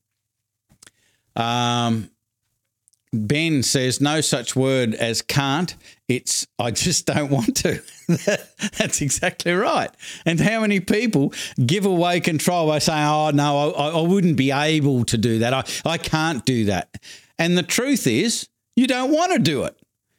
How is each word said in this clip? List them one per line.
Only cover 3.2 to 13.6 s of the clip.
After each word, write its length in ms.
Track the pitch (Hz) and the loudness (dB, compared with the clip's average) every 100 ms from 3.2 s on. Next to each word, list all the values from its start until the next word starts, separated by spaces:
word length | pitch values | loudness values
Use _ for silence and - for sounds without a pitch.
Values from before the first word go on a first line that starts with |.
| 104 147 165 147 | 0 0 2 0
says, 360 | 117 139 127 123 | 0 0 0 0
"No 200 | 143 156 | 0 0
such 340 | 143 139 - | -2 -2 -2
word 400 | 127 131 131 117 | -2 0 2 0
as 280 | 110 117 113 | -2 -2 -2
can't. 520 | - 147 139 143 180 - - - - | -2 0 2 0 -2 -8 -20 -8 -4
It's, 400 | 127 - - - - | -4 -2 -6 -6 -4
I 100 | 120 | -4
just 360 | 107 180 - - | -2 -2 -2 -2
don't 260 | 135 135 | -2 0
want 240 | 143 233 - | 0 0 -2
to." 260 | 180 - - | -2 -4 -8
<laughs> 120 | - - 165 - 208 - - 214 - | -8 -2 0 0 -2 -4 -8 -6 -4
That's 220 | 220 - | -4 -2
exactly 520 | 143 - 185 - 175 | -2 -2 -4 -2 -2
right. 380 | 180 285 294 - - - - | 0 0 0 -2 -8 -18 -6
And 140 | - 165 | -2 2
how 220 | 165 226 | 2 2
many 180 | 214 196 | 0 0
people 540 | - 214 240 139 139 - - - 120 | 2 0 2 2 0 -4 -6 -2 0
give 180 | 202 | 2
away 360 | 196 175 175 175 | 2 2 2 0
control 480 | 175 151 - 175 156 | 0 0 0 2 2
by 100 | 151 | 2
saying, 260 | - 156 | 0 0
"Oh, 260 | 147 151 151 | 2 2 2
no, 280 | 147 147 | 2 2
I, 100 | 143 | 2